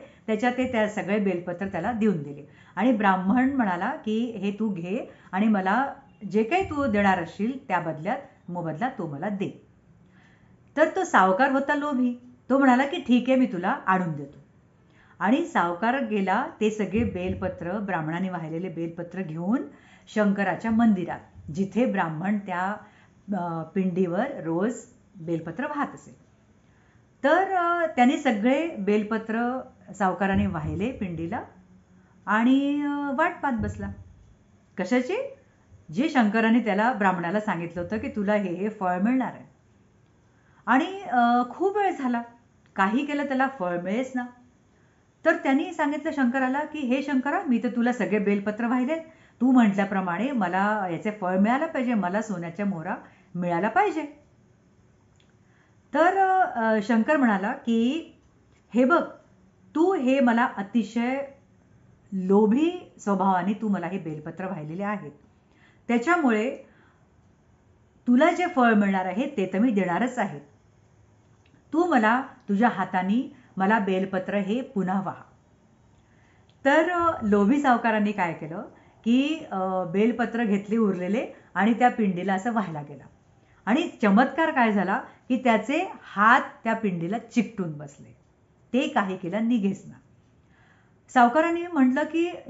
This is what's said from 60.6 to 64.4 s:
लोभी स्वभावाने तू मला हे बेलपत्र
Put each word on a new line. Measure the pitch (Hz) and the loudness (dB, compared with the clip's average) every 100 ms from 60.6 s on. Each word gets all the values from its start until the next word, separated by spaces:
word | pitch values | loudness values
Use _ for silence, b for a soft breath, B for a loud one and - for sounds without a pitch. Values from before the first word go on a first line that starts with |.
| 196 233 202 233 240 269 277 - _ _ _ _ _ _ - | -2 -2 -2 -2 -2 -4 -8 -14 _ _ _ _ _ _ -10
लोभी | 190 185 196 214 247 330 359 - - | -4 4 4 6 4 2 -2 -12 -8
स्वभावाने | 208 196 196 180 185 | -2 0 2 2 0
तू | 214 220 | -2 -2
मला | 180 170 | -2 -2
हे | 190 | -6
बेलपत्र | 160 151 165 160 | -8 -10 -10 -10